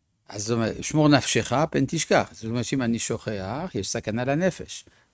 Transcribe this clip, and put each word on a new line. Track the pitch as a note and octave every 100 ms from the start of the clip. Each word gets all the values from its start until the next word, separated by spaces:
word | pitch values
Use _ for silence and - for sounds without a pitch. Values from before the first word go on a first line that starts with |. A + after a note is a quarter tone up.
| _ _ -
אז | G#2
זאת | G#2
אומרת, | A#2 A2 -
"שמור | - D3+ D3+
נפשך, | C#3+ - A#2 - B2 D3+
פן | C#3+ C3+
תשכח." | D#3+ - F#3 F#2+
זאת | -
אומרת | A2+ A#2+
שאם | A#2 C3+
אני | A#2+ A2+
שוכח, | - A2+ - G#2 F#2 C3 F3
יש | G#2+ F#2+
סכנה | A2+ A2+ A2
לנפש, | B2+ C#3+ F#3 - - - - _ _